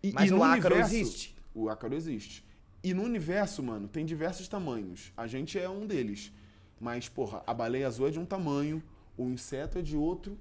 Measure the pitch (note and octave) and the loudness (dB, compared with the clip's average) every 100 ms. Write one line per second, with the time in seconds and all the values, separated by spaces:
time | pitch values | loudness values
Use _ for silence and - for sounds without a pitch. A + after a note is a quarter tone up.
0 | G3 - G3 F#3+ D#3+ A#3 F3 F3+ - A3+ | 0 6 8 10 8 8 8 6 6 2
1 | - - - - - A2 A2 G#2+ A#2 C#3+ | 0 -2 -12 -14 -12 -4 -4 -2 -4 -4
2 | E3 A2+ - - - - - - F#3 F3+ | -2 -6 -6 -18 -20 -20 -20 -6 -2 0
3 | A#3 A3+ D#3 F#3+ G3+ - B2+ G#2+ G2+ D#3+ | 0 0 0 0 0 -2 -4 -4 -6 -4
4 | D#3 D#3+ E3 F3+ F#3 G3+ D#3+ A2+ F#2+ F2 | -4 -2 -4 -4 -8 -6 -4 -4 -6 -10
5 | - - A2+ C3 D#3 F#3 F3+ G3 G#3 E3+ | -14 -10 -6 -6 -4 -4 -4 -6 -4 -2
6 | A2 G2+ - - - - - - A#2 A#2+ | -2 -4 -10 -18 -20 -20 -20 -10 -6 -6
7 | - - A2 G#2 - A#2 A#2 C3 C3+ A#2 | -6 -6 -4 -4 -4 -2 0 0 0 2
8 | C#3 D#3 F3 F#3+ D#3+ C#3+ D3 D#3 - - | 0 0 -4 -2 0 0 0 -4 -8 -20
9 | - - B2+ B2 - C3+ D#3+ F3+ D3+ D3+ | -18 -6 -4 -4 -6 -6 -4 -4 -2 0
10 | D#3 F3+ G3+ G3+ | 0 -2 -8 -12